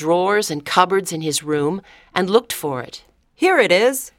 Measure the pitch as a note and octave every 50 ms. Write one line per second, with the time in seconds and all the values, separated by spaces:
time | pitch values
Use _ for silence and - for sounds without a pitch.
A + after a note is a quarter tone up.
0 | D3+ D#3 E3+ F3+ F#3 G3 G#3 G#3 G#3 - D#3 D3 C#3+ - - F3+ F#3 F3+ G3 F#3+
1 | F#3 - E3+ D#3+ D#3+ D#3 C#3+ - D#3 D3+ D3+ D3 C#3+ D3+ F3+ G3 - - - -
2 | _ _ - F3 F#3 F#3 G3+ A#3 B3 - - - - D3 C3+ B2 - - - -
3 | - _ _ _ _ _ _ - D4+ F#4 F#4+ D4+ A3+ F3 F3 F#3 A3+ B3+ C#4 C4
4 | - - -